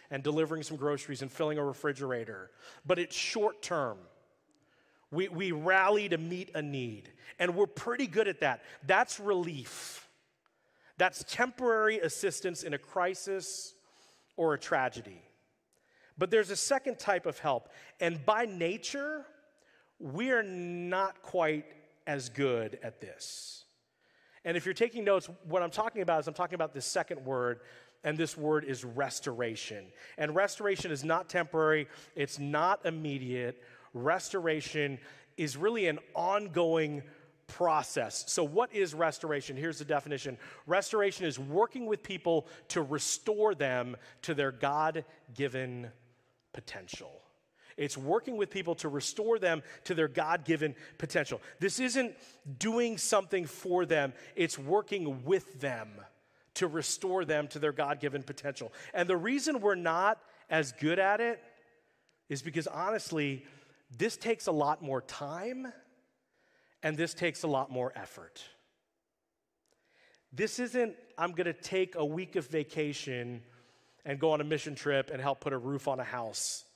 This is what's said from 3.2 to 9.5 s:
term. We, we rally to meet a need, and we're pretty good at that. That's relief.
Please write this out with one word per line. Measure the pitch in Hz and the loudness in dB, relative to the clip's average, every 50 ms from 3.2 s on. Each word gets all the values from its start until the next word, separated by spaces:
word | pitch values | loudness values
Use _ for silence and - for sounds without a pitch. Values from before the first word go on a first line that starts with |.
| - - - 226 208 214 208 - | -2 -2 0 2 2 2 0 -2
term. | - - 180 156 135 117 104 95 90 - - _ _ _ _ _ _ _ _ _ _ _ _ _ _ _ _ _ _ - | -6 -2 -2 0 0 -2 -4 -8 -12 -20 -20 _ _ _ _ _ _ _ _ _ _ _ _ _ _ _ _ _ _ -6
We, | 147 170 190 202 | -2 -2 -2 -2
we | 175 165 196 185 | -2 -2 -2 -2
rally | 165 151 156 185 190 190 190 196 214 208 208 190 | -2 0 4 6 6 8 8 8 6 4 4 2
to | 175 | 0
meet | 160 160 165 180 180 190 - - | 0 -2 -2 -4 -6 -6 -6 -6
a | 156 | -6
need, | 151 143 139 135 123 117 107 107 - - - - - - - - | -4 -4 -4 -4 -4 -4 -6 -10 -14 -18 -20 -20 -20 -10 -4 0
and | 175 180 170 | 0 2 4
we're | 190 202 | 2 2
pretty | 196 - - - 233 240 254 269 | 2 0 -4 -4 -4 -2 -2 -2
good | 190 156 214 214 | 0 2 2 2
at | 196 175 - | 2 2 2
that. | 156 135 120 - - - - - - | 2 2 2 0 -6 -16 -20 -4 2
That's | 139 185 208 247 - - - | 4 6 6 4 2 0 -4
relief. | 202 208 202 180 170 175 | 0 0 2 2 0 -2